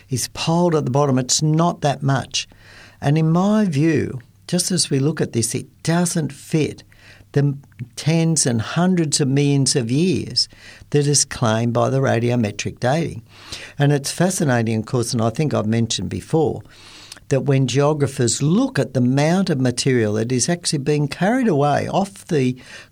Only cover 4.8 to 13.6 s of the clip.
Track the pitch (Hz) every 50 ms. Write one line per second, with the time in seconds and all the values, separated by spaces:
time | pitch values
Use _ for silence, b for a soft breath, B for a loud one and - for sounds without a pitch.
4.8 | - - 151 131 135 156 160 - 135 - - 117 110 - - 120 - - - _
5.8 | - 160 165 175 180 170 - 170 147 - - - - - - 156 139 - - -
6.8 | - - B B B B B B B B - 143 143 143 139 143 - - - -
7.8 | - - - - - 151 165 165 165 165 160 - - 135 117 113 107 - - 165
8.8 | 175 185 185 170 165 147 - - 151 127 135 143 143 143 143 139 135 - - 143
9.8 | 113 113 127 147 175 190 143 98 - - 123 - - - B B B B B B
10.8 | B B - 147 143 143 143 - - - - - 127 110 110 113 117 120 117 120
11.8 | 117 120 131 135 135 117 113 117 120 120 123 120 110 101 101 - - 98 - -
12.8 | - 123 143 170 156 117 - 113 - B B B B B B B